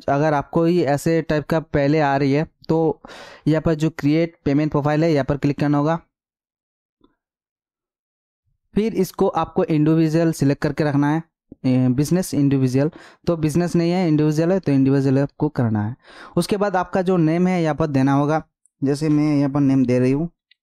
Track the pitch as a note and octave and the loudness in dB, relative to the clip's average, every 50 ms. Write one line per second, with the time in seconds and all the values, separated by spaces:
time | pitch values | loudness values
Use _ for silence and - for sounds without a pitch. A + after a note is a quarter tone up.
0 | - - C#3 C#3+ D3+ D#3 D3+ C#3 C#3 - - E3+ E3 E3 F3 F3 D3+ C3 C#3+ C#3 | -2 -2 -2 0 0 0 0 -2 -4 -2 -2 0 0 2 2 0 0 0 -2 -2
1 | - E3 E3 E3 D3+ - D#3 D3+ C#3+ - E3 D#3+ D3+ - - D3+ C#3 C#3 D3+ D#3+ | -2 0 -2 0 -2 -2 -4 -4 -2 -2 -4 -4 -4 -4 -2 -2 0 0 2 2
2 | D3+ C#3 C#3 C#3 D3 C3+ C3+ C#3+ E3 - - _ _ - E3 D#3+ E3 D#3 - - | 2 0 0 0 0 0 0 0 -2 -4 -8 _ _ -4 -2 0 0 0 -2 -4
3 | - - - - - - - - _ D3 D#3 D#3 D3+ E3+ E3 D#3 D#3 D#3+ D#3+ - | -10 -18 -20 -20 -20 -20 -20 -6 _ 0 0 0 0 0 0 0 -2 -2 -2 -2
4 | - C#3+ D3+ D#3+ E3+ E3 - _ _ D3 C#3 D3 D#3 D3+ D3 D3+ C#3 D3+ D3+ D3+ | 0 0 2 2 0 -2 -4 _ _ -2 0 0 0 0 -2 -2 -2 0 0 0
5 | E3 E3+ D#3 C#3+ C3 - D3 C#3 - D3 C3+ - D3 C#3+ D3 C#3+ C#3+ D#3 E3 E3+ | 0 2 0 0 0 -2 -2 -2 -2 -2 -2 -2 -2 0 0 0 0 -2 -2 -4
6 | - _ _ _ _ _ _ _ _ _ _ _ _ _ _ _ _ _ _ _ | -6 _ _ _ _ _ _ _ _ _ _ _ _ _ _ _ _ _ _ _
7 | _ _ _ _ _ _ _ _ _ _ _ _ _ _ _ _ _ _ _ _ | _ _ _ _ _ _ _ _ _ _ _ _ _ _ _ _ _ _ _ _
8 | _ _ _ _ _ _ _ _ _ _ _ _ _ _ - F#3+ G#3+ A3+ F3 F#3 | _ _ _ _ _ _ _ _ _ _ _ _ _ _ -4 -2 -2 0 0 -2
9 | F#3+ - - - F#3+ G3 - D#3+ E3 - - F#3+ F3+ - E3 D3+ D3+ D#3 D#3+ D#3+ | -2 -2 -2 -2 -2 0 0 -2 -4 -2 -2 -2 0 0 0 2 2 2 2 2
10 | E3 D#3+ D3+ E3 E3+ E3 D#3+ - C#3+ C#3 C#3+ - - D3+ C#3 - D#3+ D3 C3+ C#3 | 2 2 2 2 0 0 0 0 0 0 0 0 -2 -4 -2 -2 -2 0 0 0
11 | C#3+ C#3+ D3+ E3 E3 _ _ _ _ _ - - - B2+ B2+ B2+ B2+ B2+ B2 B2+ | 0 0 0 -2 -4 _ _ _ _ _ -16 -6 -2 0 0 2 2 2 0 0
12 | - - E3+ F3+ F#3 - - D3 C#3+ C#3 C#3 C3+ C3 B2+ B2 C3+ C#3+ D#3+ - - | 0 0 0 -2 -2 -2 -2 0 0 2 2 2 0 0 0 0 0 -2 -4 -8
13 | - - - _ _ - E3+ E3 D3+ D#3 C#3 E3+ F3 E3+ - E3+ E3 E3+ F3 F#3 | -16 -20 -20 _ _ -4 -2 -2 -2 -2 0 0 0 0 0 0 0 0 0 0
14 | F#3 E3 D3+ D3 D3+ D3+ D3+ D3+ E3 E3 F#3+ F#3+ - - C#3 C3+ C3+ C3 C#3 C#3 | 0 2 2 2 2 2 0 0 0 0 0 0 0 0 2 2 2 2 2 2
15 | C3+ C#3 C3 C3+ C#3+ C#3+ - - D3+ D3+ - - B2 A2+ G#2+ G#2 G#2 G#2+ B2+ - | 2 2 2 0 0 -2 -4 -4 -4 -4 -2 -2 -2 0 0 -2 -2 -4 -6 -10
16 | _ - - - - - - F3 E3+ - G#3+ G3 G3+ G#3 F#3 F#3 F3+ - - G3 | _ -20 -20 -20 -20 -6 -4 -4 -2 -2 -2 -2 -2 0 0 -2 -4 -2 -4 -2
17 | F#3 F3+ F#3+ F3+ D#3+ D#3 D#3+ F3 F#3 F3+ F#3 F3+ E3 D#3 D3 C#3 D#3+ D#3 C3+ C3+ | -2 0 2 2 2 2 2 2 0 0 0 0 0 -2 0 -2 -2 -2 0 0
18 | C3 C#3 C#3 C#3 C#3+ C#3+ D#3 D#3 - - _ _ _ _ _ _ C#3 C3+ C#3+ C#3 | 2 2 2 2 0 0 -2 -2 -4 -8 _ _ _ _ _ _ -4 -2 -2 -2
19 | D3+ D#3+ D3+ D3 D3+ D3+ D3 C#3+ C#3+ C#3 C3+ D3 C#3+ C3+ C3+ C3+ C3 A#2 B2 B2 | 0 0 0 2 2 2 2 2 0 0 0 0 2 2 2 2 2 2 2 2
20 | B2+ B2+ C3+ C#3+ E3 E3+ - _ _ _ _ _ | 2 2 0 0 -2 -6 -10 _ _ _ _ _